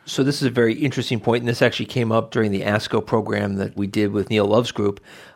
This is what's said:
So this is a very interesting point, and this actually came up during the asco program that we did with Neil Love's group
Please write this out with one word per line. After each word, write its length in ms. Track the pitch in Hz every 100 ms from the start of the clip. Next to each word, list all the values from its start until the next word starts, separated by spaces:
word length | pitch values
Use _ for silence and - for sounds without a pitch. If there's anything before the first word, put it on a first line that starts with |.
| -
So 180 | -
this 140 | 139 147
is 60 |
a 60 | 135
very 240 | 120 117
interesting 460 | 113 143 127 117 117
point, 220 | 117 120
and 80 | 120
this 120 | 120
actually 260 | 120 - 113
came 260 | 127 117
up 180 | 113 113
during 200 | 123 107
the 100 | 98
asco 440 | 101 104 - 113 -
program 500 | 113 107 104 101 98
that 200 | 98 101
we 120 | 101
did 260 | 107 104
with 160 | 104 95
Neil 160 | 107 101
Love's 260 | 107 120
group 320 | - 101 101 - - -